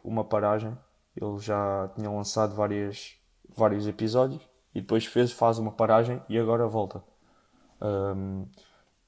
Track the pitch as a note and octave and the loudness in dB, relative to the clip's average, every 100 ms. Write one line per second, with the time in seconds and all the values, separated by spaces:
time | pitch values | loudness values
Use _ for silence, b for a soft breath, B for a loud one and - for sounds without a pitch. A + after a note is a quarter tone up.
0 | - A2 G#2 G#2+ G#2 G#2+ A2 B2 _ _ | -6 -4 0 0 2 0 -2 -10 _ _
1 | _ - G#2 G2+ G#2 G#2 G2+ G2 F#2+ G#2+ | _ -8 -6 -6 -4 -2 0 -2 -4 -6
2 | G#2+ G#2 G2+ A2 G#2+ G2+ G#2 G#2 G2+ G#2 | -6 -6 -4 0 0 0 -2 0 -4 -8
3 | - - _ _ - - A2 G2+ G#2 G2 | -16 -20 _ _ -20 2 2 2 -2 -2
4 | A2 B2 C3 C3+ - _ _ G2+ F#2+ A2+ | 0 2 2 -2 -14 _ _ -8 0 0
5 | - B2 A#2+ - A#2 A2+ A2 - A2 A2+ | 2 2 2 4 2 2 -2 0 6 6
6 | A#2 B2+ - A2+ A2 A#2 A#2 A2 G2 G2+ | 4 -2 -2 0 2 2 2 0 -4 -8
7 | - _ b b b b b _ G#2 G2 | -18 _ b b b b b _ -2 -2
8 | G2 F#2+ G2 F#2+ F#2 - b b b _ | -2 -4 -6 -8 -10 -16 b b b _